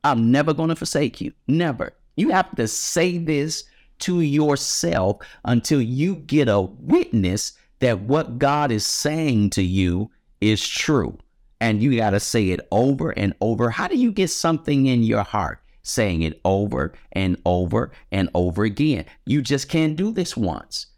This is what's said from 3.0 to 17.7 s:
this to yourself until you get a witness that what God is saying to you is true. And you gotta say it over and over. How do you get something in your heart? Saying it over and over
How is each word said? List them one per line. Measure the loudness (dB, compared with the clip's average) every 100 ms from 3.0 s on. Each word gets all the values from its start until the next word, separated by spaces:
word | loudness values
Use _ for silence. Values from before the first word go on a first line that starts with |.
| 0 0
this | -2 -2 -2 -6 -12 _ _ _
to | -2 0
yourself | 2 2 2 2 -2 -4 -2 0 0 -2 -8 -12
until | 0 0 2 0
you | 0 0 -2 -2
get | 0 2 4
a | 2
witness | 0 -6 0 2 2 0 0 -2 -6 -12 _ _
that | 0 0
what | 0 0 0 -2
God | 0 2 0
is | 0 -2
saying | -2 -2 -2 0 2 2
to | 0
you | 0 2 0 0 -4 _ _ _
is | 0 0 -2
true. | -4 0 0 0 -6 -20 _ _ _
And | 0 2
you | 2 2
gotta | 2 0
say | 0 0 0
it | -2 -2
over | 2 2 0 -2
and | -2 -2 0
over. | -2 0 -2
How | -2 -2
do | 0
you | 0
get | 2 -2
something | 0 0 0 0 2 2
in | 2
your | 2 0
heart? | -2 -2 -4 -6 _ _
Saying | -8 -2 0 0
it | -2 -2 0
over | 0 0 -2 -4 -8 -10
and | -4 -2 0 0
over | 0 0